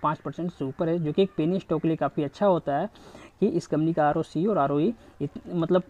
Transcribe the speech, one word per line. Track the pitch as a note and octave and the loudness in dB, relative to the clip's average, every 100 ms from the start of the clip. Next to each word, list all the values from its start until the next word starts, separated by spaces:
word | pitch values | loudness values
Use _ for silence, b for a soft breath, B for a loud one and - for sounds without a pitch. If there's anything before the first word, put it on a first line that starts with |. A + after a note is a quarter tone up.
पाँच | D3+ D#3+ | -2 -4
परसेंट | - C#3 E3+ | -6 -8 -8
से | - | -6
ऊपर | C3+ - E3 | -6 -2 -2
है, | F3 | 0
जो | D3+ | 0
कि | D3+ | 0
एक | F#3+ - | 0 0
penny | D#3 F#3 | 0 -2
stock | - D#3 | -2 -2
के | E3 | 0
लिए | D#3+ | 0
काफ़ी | C#3+ - | -2 -2
अच्छा | C#3+ - G3+ | -4 0 2
होता | E3+ - C#3+ | 2 0 -2
है | G3 B B B B - | -4 B B B B -2
कि | G3+ | 0
इस | - - | 0 -2
कंपनी | D3+ D#3+ | 0 2
का | E3 D3 | 2 2
आरओसी | D3+ D#3+ D#3+ G3 | 2 -2 -2 0
और | F#3 | 2
आरओई | C#3 C#3+ F3+ A#3 B - | 2 2 0 -2 B -8
इत-, | C#3+ - - | -8 -8 -6
मतलब | F3 E3 F3+ - | -4 2 2 0